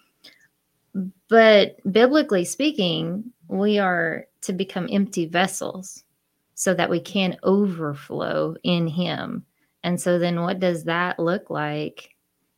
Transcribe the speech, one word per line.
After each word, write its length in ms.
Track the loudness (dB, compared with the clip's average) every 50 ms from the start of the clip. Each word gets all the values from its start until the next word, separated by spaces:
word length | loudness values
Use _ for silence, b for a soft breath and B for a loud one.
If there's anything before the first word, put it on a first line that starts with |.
| B B _ _ B B B B B B _ _ _ _ _ _ _ _ -8 -8 -8 -8 -10 _ _ _
But 480 | 6 8 8 10 8 8 6 4 -2 -6 -6 0
biblically 540 | 4 4 4 6 6 2 2 4 2 0 0
speaking, 880 | -2 -2 -2 -2 -2 0 0 0 0 0 -2 -2 -4 -6 -6 -10 -12 -16 _ _ -6
we 300 | -4 0 0 2 2 2
are 480 | 2 2 2 0 0 -2 -4 -6 -10 -14 _ _
to 100 | -8 -6
become 360 | -4 -4 -4 -4 -4 -6 -4 0
empty 360 | 0 0 0 0 -2 -4 -4
vessels 760 | 0 0 0 0 0 -2 -6 -8 -8 -8 -10 -14 -16 -18 -20 -20 _ _ _ _ _ _ _ _ _ _
so 200 | -2 0 0 2
that 160 | 2 0 0
we 100 | 0 -2
can 360 | -2 -4 -2 -2 -2 -2 -2 -2 0
overflow 1120 | 2 2 4 2 0 -2 -4 -6 -6 -6 -8 -10 -10 -8 -6 -4 -2 -2 -2 -2 -2 -4 -4
in 240 | -2 0 0 0 0
him. 580 | -2 -2 -4 -4 -4 -4 -6 -8 -8 -10 -10 -12 _ _ _ _ _ _ _ -4
And 160 | -4 -4 -2
so 180 | 0 0 2 2
then 220 | 2 0 0 -2
what 180 | -2 -2 -2 0
does 260 | 0 0 0 -2 -2
that 340 | -2 -2 -2 -2 -2 -2 -2
look 300 | -2 0 -2 -2 -4 -6
like 600 | -6 -4 -4 -4 -4 -6 -6 -8 -10 -14 -20 _ _ _ _ _ _ _ _ _ _